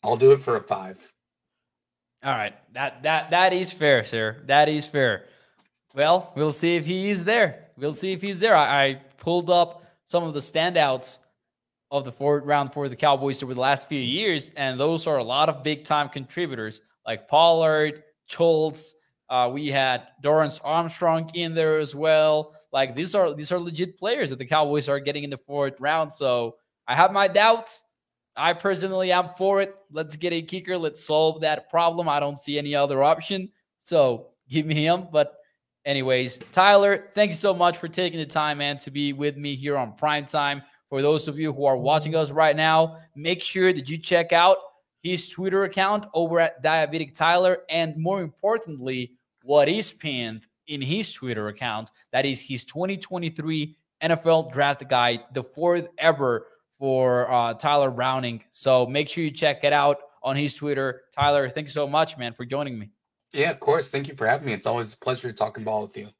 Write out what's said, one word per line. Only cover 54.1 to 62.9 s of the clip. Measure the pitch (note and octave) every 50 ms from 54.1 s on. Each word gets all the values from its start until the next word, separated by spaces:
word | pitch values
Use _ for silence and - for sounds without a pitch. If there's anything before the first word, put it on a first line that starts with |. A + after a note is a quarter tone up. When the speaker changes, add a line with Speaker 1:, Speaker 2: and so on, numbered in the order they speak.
Speaker 2:
F | E3+ D#3+ -
L | E3 E3 D#3+ D#3 -
Draft | B2 B2+ C#3+ C#3+ C#3+ C#3 C#3+ C3+
Guide, | C3+ B2 A#2+ A#2+ A#2+ A#2 - _ C3
the | C3+ A#2+
fourth | - - - E3 F3 F3 F3 E3+ E3+ _ -
ever | D3 E3 D#3+ C#3 C#3 B2+ A#2+ A2 - - _ _ _ _ _ _
for, | C#3 C3+ C3 C3 C3 B2+ B2 B2 B2 B2
uh, | B2+ B2 A#2+ A#2 A2+
Tyler | A2 - D3+ D3 D3 C#3 C3+
Browning. | B2 A#2+ B2 C3 C3 C3 B2+ A#2+ A#2 A2 _ _
So | _ - - C3+ C3 B2+ B2
make | A#2+ C3 C#3+ D3+ C#3+
sure | - - D#3+
you | D#3
check | C3+ - - D3+ C#3 C#3+ -
it | C#3+ D3
out | D3 C#3+ C#3+ C#3+ C#3+ - - _ _
on | - C3 C3+
his | C#3 D3 C#3+ C3+
Twitter. | - C#3+ D3 C#3+ C3+ C3+ C3+ B2 B2+ _ _ _
Tyler, | - C#3+ D3 C#3+ C#3+ C3+ B2+
thank | B2+ D#3 D3+ C#3+
you |
so | C3+ D3+ D3 C#3
much, | C#3 D3+ D#3+ D#3 - -
man, | B2 A#2+ A#2
for | _ B2
joining | A#2+ C3+ C#3 D3 C#3 B2 A2
me. | G#2 G#2